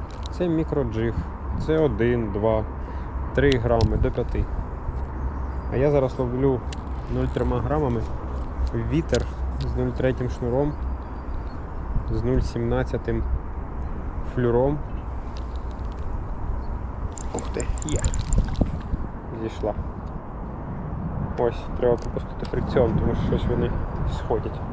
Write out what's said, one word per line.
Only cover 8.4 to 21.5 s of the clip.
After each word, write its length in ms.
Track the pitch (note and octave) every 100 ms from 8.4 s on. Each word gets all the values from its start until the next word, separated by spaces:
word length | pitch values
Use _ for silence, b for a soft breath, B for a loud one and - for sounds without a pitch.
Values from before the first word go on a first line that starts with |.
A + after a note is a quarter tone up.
| - - - A#2 A2+
вітер 360 | C3+ - A#2+ A2+ - - -
з 160 | B2+ B2+
нуль 140 | B2+
третім 400 | A#2+ C3 C3 B2
шнуром, 420 | - B2 B2 D3 C#3+ - - - - - - - - - - - - -
з 140 | A2
нуль 160 | A#2+ C3
сімнадцятим 840 | - A#2+ A#2 B2 B2+ A#2 - A#2 - - - - - - - - - - -
флюром. 440 | B2+ A#2+ A#2 C#3 D3 - - - - - - - - - - - - - - - - - - - - - - - - -
Ух 80 | - -
ти, 180 | - - -
є. 160 | - - - - - - - - - - - - - - - A#2
Зійшла. 320 | A2 - G#2+ G2+ - - - - - - - - - - - - - - - -
Ось, 240 | A#2+